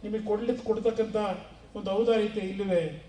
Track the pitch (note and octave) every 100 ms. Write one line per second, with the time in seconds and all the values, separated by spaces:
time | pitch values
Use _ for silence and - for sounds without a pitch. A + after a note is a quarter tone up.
0 | G#3 G#3+ G#3 G#3 A#3+ B3+ - A3 A3+ A3+
1 | G#3+ G#3+ G#3 F#3 - - - G#3+ F#3+ G3
2 | A#3 A3 G#3+ G#3+ F#3+ F#3+ G3 F3 D#3+ D3